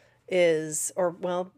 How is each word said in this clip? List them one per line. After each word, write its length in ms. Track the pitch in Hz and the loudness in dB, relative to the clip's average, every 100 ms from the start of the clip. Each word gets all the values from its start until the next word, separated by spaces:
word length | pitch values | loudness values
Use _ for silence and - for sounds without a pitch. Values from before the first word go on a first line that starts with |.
| _ _ - | _ _ -2
is, 640 | 185 170 160 156 156 - - | 2 4 2 -2 -6 -6 -2
or, 160 | 175 | -2
well, 400 | 175 180 180 185 | -2 -4 -4 -6